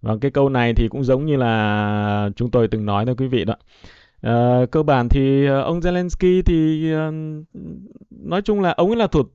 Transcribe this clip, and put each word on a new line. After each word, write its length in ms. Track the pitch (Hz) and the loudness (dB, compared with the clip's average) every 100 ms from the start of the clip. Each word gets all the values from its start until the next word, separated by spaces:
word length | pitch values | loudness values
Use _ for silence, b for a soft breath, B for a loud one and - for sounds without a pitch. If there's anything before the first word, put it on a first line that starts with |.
Và 140 | 113 110 | -4 -2
cái 100 | 139 | -2
câu 180 | 135 139 | 2 2
này 240 | 131 120 | 2 2
thì 140 | 113 113 | 2 0
cũng 160 | 135 | -2
giống 220 | 127 131 156 | 0 0 2
như 100 | 143 | 0
là 920 | 120 113 107 104 104 104 104 104 104 101 | 0 0 0 0 0 -2 -2 -2 -4 -4
chúng 160 | 120 | -2
tôi 160 | 123 113 | 0 0
từng 180 | 110 104 | 0 -2
nói 200 | 101 117 | -2 -2
thôi 100 | 123 | -2
quý 100 | 131 | -2
vị 180 | 123 85 | -2 -2
đó. 100 | - b b b b b b | -6 b b b b b b
Ờ, 440 | - 117 120 123 123 | -2 2 4 2 2
cơ 120 | 160 | 0
bản 260 | 151 135 120 | 2 2 2
thì, 360 | 143 135 139 139 | 2 4 2 2
ờ, 160 | 135 | 0
ông 180 | - 170 | -2 -2
Zelensky 640 | 175 180 180 - 185 185 - | -2 -2 -4 0 2 2 2
thì, 460 | 165 156 156 160 | 2 2 0 -2
ờ, 200 | 156 156 156 156 151 156 - - - - - - | -2 -4 -6 -10 -12 -16 -18 -16 -16 -18 -20 -20
nói 320 | - - 175 | -18 -6 -6
chung 200 | 202 208 | -2 0
là 100 | 185 | 0
ông 180 | - 175 | 0 0
ấy 60 | 233 | 2
là 120 | 202 | 0
thuộc 200 | 160 120 | 0 0